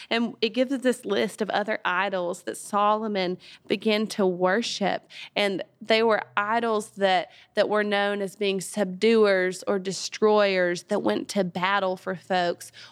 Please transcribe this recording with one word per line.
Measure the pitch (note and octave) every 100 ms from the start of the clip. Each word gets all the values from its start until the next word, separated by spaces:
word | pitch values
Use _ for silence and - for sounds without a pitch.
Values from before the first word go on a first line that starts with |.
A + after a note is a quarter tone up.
| -
And | A3+ A#3 -
it | A3+
gives | A#3 B3+
us | C4+
this | B3+ A#3+
list | - G3+ A3 -
of | G3
other | G3 G#3 G#3+
idols | - F3+ G3 F#3+ F3 F#3
that | - -
Solomon | - G#3 G#3 G#3+ A3 G3+ F3+ F3+ - - -
began | G#3 A3 G#3+ G#3+
to | - F#3+
worship. | F3+ F3+ G3+ A#3+ - F#3 - _ - - -
And | G3+ F#3 - -
they | G#3 A3
were | A3+ G#3 - G3+
idols | G#3 A#3 A#3 G#3+ G#3 -
that, | F#3+ F#3 - - -
that | - F#3+
were | G#3
known | G#3 G3+ G3+ G3+
as | F#3+
being | - G3+ F#3+
subduers | E3+ - F#3+ F#3 A3 A3+ G#3 F#3+ F#3 F#3 -
or | G3+
destroyers | F#3+ F3 - - G#3+ G#3+ G3+ F#3+ F3+ F3
that | - G#3
went | A3+ G#3 -
to | G3+
battle | F3+ F3+ F3+ G3+ F#3+ F#3
for | F#3 F3+
folks, | - F#3 F3 - - - -